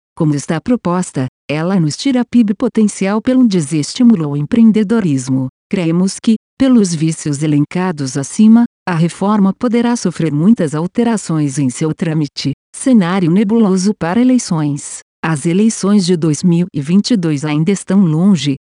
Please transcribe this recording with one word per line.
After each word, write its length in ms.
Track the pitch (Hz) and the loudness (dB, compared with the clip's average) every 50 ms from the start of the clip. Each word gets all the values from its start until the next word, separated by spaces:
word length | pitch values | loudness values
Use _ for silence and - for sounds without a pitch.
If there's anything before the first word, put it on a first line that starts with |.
| _ _ _ | _ _ _
Como 200 | - 170 156 147 | -2 0 0 0
está 240 | 143 - - 170 156 | -2 -2 -4 -4 -4
proposta, 680 | - - 254 226 - 175 170 185 180 - - 147 131 127 _ _ _ - | -2 -2 -2 -2 0 -2 -2 -2 -4 -4 -4 -6 -6 -6 _ _ _ -6
ela 300 | 139 156 160 180 196 190 | -4 -4 -2 0 0 0
nos 160 | 160 151 - | 0 0 -2
tira 300 | - - 269 247 254 233 - | -2 -2 0 0 0 -2 -2
pib 240 | - 240 233 202 214 | -6 -8 -6 -6 -4
potencial 680 | - 262 226 - 226 214 202 - - 196 190 208 220 | -4 -4 -4 -2 0 0 -2 -2 -4 -4 -4 -4 -4
pelo 260 | - 254 254 262 254 226 | -2 -2 0 2 2 2
desestímulo 760 | 190 180 151 139 165 151 143 - - - 254 233 226 175 156 | 0 0 -2 -2 -4 -4 -4 -4 -2 2 2 4 4 2 0
ao 120 | 143 143 147 | -4 -4 -4
empreendedorismo. 1120 | 147 - - 233 226 220 190 214 220 185 233 226 202 165 139 135 127 131 131 131 131 127 _ _ _ - | -4 -2 2 4 4 4 4 2 0 0 -2 -2 0 0 -2 -2 -2 -2 -2 -2 -4 -6 _ _ _ -6
Cremos 460 | - 202 170 160 165 175 185 196 - - | -4 -2 -2 0 0 0 0 -2 -2 -4
que, 140 | - 233 220 - _ _ _ - | -2 -2 -2 -2 _ _ _ -2
pelos 360 | 269 269 254 233 202 180 170 | 2 4 4 4 4 2 0
vícios 500 | 147 156 160 160 - - 156 147 135 160 | -2 -2 -2 -2 -2 -4 -6 -4 -2 -2
elencados 760 | 156 147 143 147 - - 180 185 185 180 143 139 131 127 143 | 0 2 0 0 0 -2 -4 -4 -4 -4 -4 -6 -6 -6 -6
acima, 480 | 139 - - - 214 220 220 233 240 - _ _ - - | -8 -6 0 4 6 6 6 6 4 2 _ _ -8 -4
a 80 | 175 | -2
reforma 580 | 156 170 170 - - 190 202 214 208 190 190 190 | 0 0 -2 -2 -2 -2 0 2 2 2 0 0
poderá 420 | - - 247 208 240 233 240 240 | -2 -2 -2 0 0 0 0 -2
sofrer 380 | 233 - 185 160 - 165 156 147 | -2 -2 -4 -4 -2 -2 -2 0
muitas 400 | 147 165 208 233 - 180 143 147 | 2 2 2 2 2 0 -4 -2
alterações 840 | 151 165 180 - - 233 233 226 196 - - 165 156 147 143 131 147 | -4 -6 -4 -2 -2 0 0 0 -2 -4 -4 -2 -2 -2 -2 -2 -2
em 100 | 139 127 | -2 -2
seu 240 | 117 - 160 156 156 | -2 -2 -4 -4 -4
trâmite. 580 | - - 165 156 160 151 143 - - - - 143 _ _ _ - | -4 -4 -4 -2 -2 -4 -4 -6 -6 -6 -6 -6 _ _ _ -14
Cenário 560 | - - 262 254 214 180 170 185 196 185 156 | -4 0 4 4 4 4 2 0 0 2 2
nebuloso 600 | 170 196 226 196 226 233 226 190 190 190 180 208 214 | 2 2 2 2 2 2 2 2 2 0 0 0 -2
para 260 | - 170 165 185 233 | -2 -2 -2 0 2
eleições. 800 | 247 254 254 240 - - 180 156 151 147 143 143 - - - - - _ _ - - | 2 4 2 2 0 -2 -2 -2 0 -2 -4 -4 -8 -12 -16 -16 -20 _ _ -8 -4
As 220 | 160 160 143 131 | -2 -2 -2 -2
eleições 600 | 170 165 190 214 226 - - - 190 208 208 180 | 0 0 2 2 2 0 0 -2 2 2 2 2
de 100 | 165 185 | 2 0
dois 260 | 165 151 160 147 - | 0 2 0 -2 0
mil 260 | - 180 170 170 175 - - | 2 2 2 2 0 -2 -4
e 60 | 147 | -8
vinte 320 | 139 143 180 202 208 - | -4 0 0 0 2 2
e 60 | 247 196 | 0 0
dois 260 | 170 160 151 139 147 | 0 -2 -2 -2 -2
ainda 280 | 151 147 151 160 175 | -2 -2 0 0 0
estão 320 | 202 185 - - 185 202 196 | 0 -2 -2 0 2 2 2
longe, 500 | 160 151 156 180 208 196 147 131 147 131 - _ | 2 2 2 2 2 2 2 0 -2 -4 -4 _